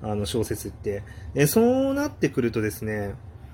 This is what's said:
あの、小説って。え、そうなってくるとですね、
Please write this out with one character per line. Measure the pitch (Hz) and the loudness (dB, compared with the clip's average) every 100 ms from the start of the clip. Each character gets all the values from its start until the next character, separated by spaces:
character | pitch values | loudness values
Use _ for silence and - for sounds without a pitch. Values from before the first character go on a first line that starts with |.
あ | 110 | -4
の、 | 104 101 | -2 0
小 | 117 | -2
説 | 104 107 104 | -2 -4 -8
っ | |
て。 | - 107 101 - - - | -8 -4 -4 -6 -14 -4
え、 | 135 147 | 2 4
そ | 226 233 262 269 | 6 6 6 2
う | 277 | 2
な | 294 | -2
っ | |
て | - 139 | 0 0
く | 139 | 2
る | 120 | 0
と | 113 | 2
で | 107 | -2
す | - | -2
ね、 | 107 107 101 123 - - - | -4 -4 -4 -8 -14 -16 -16